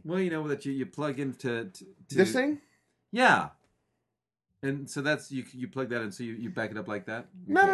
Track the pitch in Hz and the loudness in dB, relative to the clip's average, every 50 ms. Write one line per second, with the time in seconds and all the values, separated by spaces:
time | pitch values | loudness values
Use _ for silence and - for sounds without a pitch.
0 | 92 151 175 185 190 180 160 156 156 151 143 143 - 139 135 135 131 - - - | -8 -4 -2 0 0 0 -2 -2 -2 -2 -4 -4 -4 -4 -4 -4 -4 -6 -6 -6
1 | 151 147 135 127 143 135 123 - - 127 120 117 117 190 - - - - - _ | -4 -4 -2 -2 -4 -4 -6 -4 -4 -2 -2 -2 -4 -6 -12 -16 -20 -20 -20 _
2 | - _ - - 190 - - 254 262 285 302 285 - _ _ _ _ _ _ _ | -16 _ 4 4 4 4 4 2 2 2 0 -4 -6 _ _ _ _ _ _ _
3 | _ _ - 233 254 233 151 92 78 73 - _ _ _ _ _ _ _ _ _ | _ _ 2 6 8 8 8 6 4 -2 -8 _ _ _ _ _ _ _ _ _
4 | _ _ _ _ _ _ _ _ _ _ _ _ - 135 139 143 139 - - 147 | _ _ _ _ _ _ _ _ _ _ _ _ -4 -2 -2 -2 -6 -8 -6 -2
5 | 139 151 151 147 - - 139 131 120 - - 127 123 - - 131 131 110 120 117 | 0 0 0 0 -2 -6 -6 -8 -8 -8 -8 -8 -8 -6 -4 -4 -2 -2 0 -2
6 | 113 104 92 - 120 117 113 117 117 110 90 123 110 101 95 107 101 110 104 101 | -2 -4 -6 -6 -8 -8 -6 -6 -6 -6 -4 -4 -4 -4 -4 -6 -6 -4 -6 -6
7 | 95 - 110 117 123 - - - - - 294 370 392 392 | -6 -6 -8 -8 -8 -12 -18 -16 -4 2 6 6 6 6